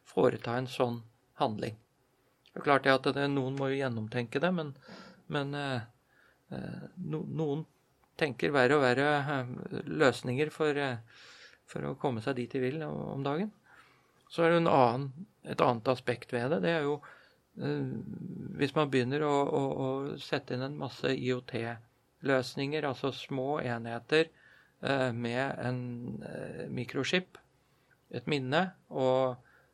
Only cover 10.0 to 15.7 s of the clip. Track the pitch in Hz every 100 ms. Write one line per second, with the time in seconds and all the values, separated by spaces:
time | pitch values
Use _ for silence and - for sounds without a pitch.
10 | 143 - 127 127 151 - 151 143 139 117
11 | - - - - - - _ - 143 139
12 | 147 113 120 127 120 139 127 156 151 147
13 | 104 135 139 151 208 - _ - - _
14 | _ _ _ - 165 170 165 160 123 123
15 | 139 131 196 _ 160 147 147